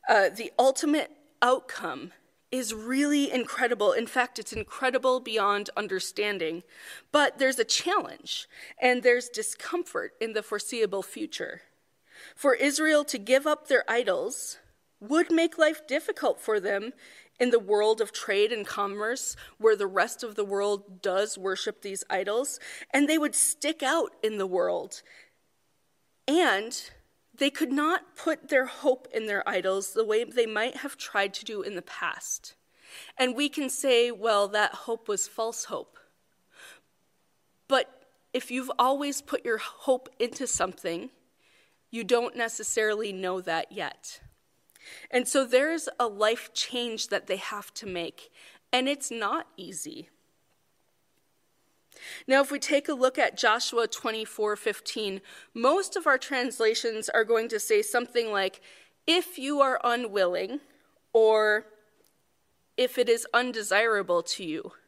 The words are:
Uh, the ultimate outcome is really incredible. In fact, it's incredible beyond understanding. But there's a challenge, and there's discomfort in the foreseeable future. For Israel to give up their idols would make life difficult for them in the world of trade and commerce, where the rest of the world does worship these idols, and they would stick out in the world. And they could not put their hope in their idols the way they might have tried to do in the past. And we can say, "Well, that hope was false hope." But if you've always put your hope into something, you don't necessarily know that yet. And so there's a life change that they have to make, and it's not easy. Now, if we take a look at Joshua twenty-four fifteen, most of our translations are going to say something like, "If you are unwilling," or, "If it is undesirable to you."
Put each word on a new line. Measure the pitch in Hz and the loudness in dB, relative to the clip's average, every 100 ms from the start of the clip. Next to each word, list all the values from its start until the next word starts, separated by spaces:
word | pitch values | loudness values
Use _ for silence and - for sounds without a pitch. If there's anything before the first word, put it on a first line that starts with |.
| - | 4
Uh, | 226 185 | 4 4
the | 190 233 - | 0 -4 4
ultimate | 262 269 302 294 - - _ _ | 4 4 0 0 -2 -12 _ _
outcome | 240 254 - - 170 131 156 - _ _ _ | 2 2 0 -10 -8 -10 -14 -18 _ _ _
is | 254 220 | -4 -4
really | 220 226 262 294 294 277 | -8 -2 0 2 2 2
incredible. | 254 226 - 247 226 208 | 0 -4 -2 0 2 2
In | - 226 | 2 0
fact, | 254 247 - | -2 -2 -4
it's | 208 | -10
incredible | 220 208 - 262 254 262 254 | -10 -10 -2 -2 2 0 0
beyond | 247 220 202 202 202 - | -2 0 2 0 -2 -6
understanding. | 208 185 - - 208 196 160 170 - - - - _ | -6 -6 -6 -4 -4 -2 -4 -6 -12 -20 -18 -18 _
But | 294 285 - | 4 4 4
there's | 262 262 | 0 2
a | |
challenge, | 226 - 339 403 - - - - - - - - | 0 0 2 0 -2 -12 -10 -10 -10 -18 -20 0
and | 254 247 | 2 4
there's | 247 240 240 | 4 4 0
discomfort | - 220 - - 339 339 - - _ | -8 -8 -8 -6 -6 -4 -6 -8 _
in | 226 | -6
the | 214 | -6
foreseeable | 208 208 - 240 214 196 | -4 -6 -6 -2 0 -2
future. | 185 - 320 - - - _ _ _ _ _ - - - | -6 -10 -10 -8 -10 -10 _ _ _ _ _ -20 -20 0
For | 285 - | 2 4
Israel | 277 294 311 302 294 | 2 2 4 4 2
to | 240 | -6
give | 202 262 294 | 2 4 4
up | 302 - | -2 2
their | 262 - | 2 4
idols | 226 247 175 185 269 - - _ _ _ _ | 0 2 -2 -2 -8 -12 -14 _ _ _ _
would | 208 311 349 | 0 2 4
make | 330 330 330 | 2 2 2
life | 311 311 - | 2 2 -4
difficult | 285 - - 277 - | -4 -2 -2 0 0
for | - 214 | -2 -2
them | 185 196 220 - - - - _ | 0 -2 -4 -12 -20 -20 -20 _
in | 247 | 2
the | 233 | 2
world | 196 208 214 220 | 4 2 4 2
of | 208 | 0
trade | - - 202 214 | -4 -2 2 2
and | 226 202 | 0 -6
commerce, | - 202 202 214 262 - - - _ | -4 -4 -2 -4 -4 -6 -10 -16 _
where | 220 208 | 4 4
the | 196 | 2
rest | 190 220 - | 2 0 -2
of | 233 214 | -8 -4
the | |
world | 202 196 202 202 202 185 | -2 0 0 -2 -6 -6
does | 202 185 214 - | -2 0 0 -2
worship | 190 185 - - | -4 -2 -4 -6
these | 202 190 - | -8 -8 -4
idols, | 190 196 220 285 - - - - | -2 0 -2 -2 -8 -14 -16 -2
and | 269 285 | 2 4
they | 320 | 4
would | 294 - | 2 2
stick | - - 285 311 | 0 0 -4 -2
out | 262 330 277 - | 0 0 0 -2
in | 220 214 | -4 -2
the | 190 | -2
world. | 180 180 175 190 - - - - _ _ _ _ _ _ _ _ _ - | 0 0 -2 -6 -14 -20 -20 -20 _ _ _ _ _ _ _ _ _ 0
And | 311 311 196 220 - - - _ _ _ - | 4 4 2 -2 -10 -14 -20 _ _ _ -2
they | 277 | -2
could | - 311 | 0 -2
not | 277 302 359 - - | 0 0 0 -4 -6
put | 330 311 - | -4 -4 -2
their | 277 262 | -2 -2
hope | - 294 254 - | -2 0 0 -4
in | 226 220 | -8 -4
their | 202 - | -2 0
idols | 185 185 190 196 | 0 2 0 0
the | - | 0
way | 226 214 | 2 2
they | 240 254 226 | 2 2 2
might | 214 233 269 | 2 0 -2
have | 285 - | -10 -10
tried | - 208 196 | -2 0 0
to | - 214 | -2 -8
do | 214 | -6
in | 190 190 | -6 -8
the | |
past. | - - 170 - - - - _ _ _ - - - - | -10 -6 -6 -6 -8 -8 -10 _ _ _ -20 -20 -18 -2
And | 254 240 | 0 2
we | 294 | -2
can | 311 269 | -2 -4
say, | - 277 240 240 | -2 4 4 4
"Well, | 220 226 208 202 | 0 2 4 4
that | 208 208 - - | 2 0 0 -8
hope | 226 - | -8 -4
was | 202 - | -4 -4
false | - 226 233 - | -4 -6 -6 -8
hope." | 196 - - _ _ _ _ _ - - - _ _ _ _ _ _ _ _ _ | -8 -10 -20 _ _ _ _ _ -20 -20 -20 _ _ _ _ _ _ _ _ _
But | 262 - - _ _ _ | 0 0 -10 _ _ _
if | 254 - | -6 -4
you've | 247 254 - | -6 -4 2
always | 254 277 285 269 | 2 2 -2 -6
put | - 285 240 | -4 -4 -2
your | 220 | -4
hope | - - - 254 - _ | -4 -6 0 0 0 _
into | 240 - 254 | -6 -4 -6
something, | - 190 190 180 170 247 _ _ _ _ _ _ _ _ | -2 -4 -4 -6 -6 -8 _ _ _ _ _ _ _ _
you | 233 | -10
don't | 202 240 240 240 | 2 2 2 -4
necessarily | 226 - 214 - 214 214 220 | -6 -6 -4 0 0 0 -4
know | 190 185 185 | -4 -4 -4
that | 180 160 - | -2 -4 -4
yet. | 190 151 - - - - _ _ _ _ _ - - - | -8 -8 -10 -18 -18 -20 _ _ _ _ _ -20 -20 -2
And | 254 247 | -2 2
so | 277 254 | 0 4
there's | 247 294 330 - - | 4 4 -2 -6 -2
a | 240 | -4
life | 202 214 240 - | 2 2 2 -6
change | - - 247 240 220 - | -8 -6 -4 -6 -6 -4
that | 196 190 | -4 -4
they | 190 | -6
have | - 208 - - | -6 -10 -12 -14
to | 208 | -8
make, | 180 165 - - _ - - _ | -8 -8 -12 -20 _ -20 -20 _
and | 247 262 | 0 0
it's | 285 - | -2 -6
not | 233 208 320 - - | -4 -4 -4 -6 -14
easy. | 175 175 151 - 160 _ _ _ _ _ _ _ _ _ _ _ _ _ _ _ _ _ _ - - - - | -14 -12 -12 -14 -18 _ _ _ _ _ _ _ _ _ _ _ _ _ _ _ _ _ _ -20 -18 -14 2
Now, | 269 | 4
if | 277 | 4
we | 277 | -2
take | - 285 285 | 0 0 0
a | |
look | 269 254 254 | 2 2 4
at | 247 - | 0 2
Joshua | 233 226 - 233 220 | 2 2 0 -2 -2
twenty-four | - 233 220 220 - 208 208 | -4 -6 -6 -8 -4 -4 -2
fifteen, | 240 202 - 233 214 190 - - - | -4 -4 -8 -6 -6 -6 -12 -20 -14
most | - 247 349 381 392 | 0 2 2 0 -2
of | 320 | 2
our | 262 | 2
translations | - 269 247 - 220 226 233 220 - | 0 -2 -2 0 0 2 -2 -4 -2
are | - | 0
going | 220 226 226 | 2 2 0
to | 220 | -4
say | - 214 | 2 2
something | 220 240 240 240 226 | 2 -2 0 -2 0
like, | 202 190 - - - _ _ - | 0 -2 -4 -20 -20 _ _ 0
"If | 339 - - | 2 0 -6
you | 269 285 | -4 2
are | 269 254 | 4 4
unwilling," | 240 240 233 202 180 175 190 277 - _ _ _ _ | 0 0 -2 0 2 0 -4 -8 -12 _ _ _ _
or, | 226 220 220 214 214 214 - _ _ _ _ _ _ _ _ _ - | 6 8 6 4 2 -2 -20 _ _ _ _ _ _ _ _ _ 0
"If | 247 247 | 0 2
it | 240 | 2
is | 233 - | 2 2
undesirable | 240 247 226 208 196 226 208 180 175 | 0 0 -4 0 2 4 0 2 0
to | 170 - | 0 -8
you." | 175 151 - - | -6 -8 -8 -16